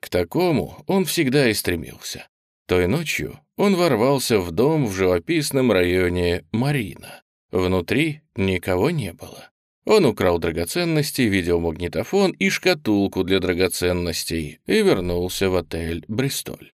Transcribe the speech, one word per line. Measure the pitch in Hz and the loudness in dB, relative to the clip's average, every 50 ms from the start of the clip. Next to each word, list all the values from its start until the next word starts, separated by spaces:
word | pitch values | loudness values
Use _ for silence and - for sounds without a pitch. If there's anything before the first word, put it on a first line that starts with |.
К | - - | -12 -2
такому | - 90 87 - - 151 180 180 160 113 82 - - - - | -2 -2 -2 0 0 0 2 2 2 0 -2 -4 -10 -16 -4
он | - 175 196 185 | -2 0 0 0
всегда | 151 - - 160 131 123 147 139 120 | 0 0 0 0 2 2 4 4 2
и | 104 | 2
стремился. | - - 101 87 82 69 60 - - - - - - - _ _ _ _ _ _ _ _ | 0 -2 -4 -4 -4 -6 -12 -16 -16 -14 -14 -14 -14 -16 _ _ _ _ _ _ _ _
Той | - 92 92 87 | 0 2 2 2
ночью | 87 110 165 170 151 - - 78 - - - _ _ _ | 2 0 -2 -2 -4 -6 -6 -6 -8 -12 -16 _ _ _
он | - 185 208 196 | 0 2 2 2
ворвался | 170 175 170 131 104 113 135 143 131 123 - 120 101 | 2 2 2 2 2 2 2 2 0 0 2 2 2
в | 90 87 | 0 0
дом | 82 82 120 147 160 156 135 | 0 0 2 2 2 2 0
в | 110 95 | -2 0
живописном | 92 95 92 90 87 - - 175 160 143 147 143 135 131 123 | 0 2 2 2 2 0 -2 -2 -2 -2 0 0 0 2 4
районе | 104 92 87 87 90 92 92 87 90 90 87 87 87 87 - _ | 4 4 4 2 2 2 2 2 2 0 0 0 0 -2 -4 _
Марина. | - 110 127 143 147 139 110 92 - - - - - - _ _ _ _ _ _ | -4 -2 0 0 0 -2 -4 -6 -10 -16 -18 -20 -20 -20 _ _ _ _ _ _
Внутри | - 92 92 92 92 92 87 - 104 127 160 160 147 151 _ _ _ | -2 0 0 2 2 0 0 0 0 0 0 0 -2 -8 _ _ _
никого | - 98 95 95 90 - - 92 90 98 156 | -2 0 0 0 -2 -2 -2 0 2 2 0
не | 175 156 113 90 73 | 0 -2 -4 -6 -8
было. | - - 90 - - - - _ _ _ _ _ _ _ | -12 -18 -20 -18 -20 -20 -20 _ _ _ _ _ _ _
Он | - 214 220 175 | 4 4 6 6
украл | 123 104 98 101 92 85 | 4 2 2 2 2 2
драгоценности, | 85 80 85 80 82 82 - - 175 175 170 160 151 147 151 - - | 2 0 -2 -2 -2 -4 -4 -2 -2 -2 0 0 0 0 -2 0 0
видеомагнитофон | 127 107 98 98 85 85 87 85 85 85 80 78 87 87 - 80 - - - 196 196 185 | 0 2 2 0 2 2 0 2 0 -2 -4 -4 -6 -4 -4 -4 -4 0 0 2 2 2
и | - - 190 190 | 0 0 -2 -2
шкатулку | - - - 180 180 156 - 110 104 101 98 95 - 90 95 | -2 0 0 0 0 0 0 0 2 2 2 0 0 -2 0
для | 85 95 95 | 2 2 0
драгоценностей | 87 90 87 82 92 90 - - 90 90 87 87 87 85 80 - - - 85 82 78 73 76 _ _ | 2 0 0 2 2 0 0 0 0 0 0 0 -2 -4 -4 -6 -6 -4 -4 -4 -6 -6 -10 _ _
и | - 185 220 | 0 2 2
вернулся | 214 190 147 98 90 90 87 87 87 90 - - 98 95 | 4 4 2 2 0 -2 -2 -2 -2 -4 -2 -2 -2 0
в | 92 | 0
отель | 90 82 _ - 82 82 80 85 85 - - | 0 -2 _ -8 -8 -6 -6 -6 -8 -8 -6
"Бристоль". | 110 117 131 139 - - - - - - - - _ | -4 -2 -2 -2 -4 -6 -10 -12 -14 -16 -16 -20 _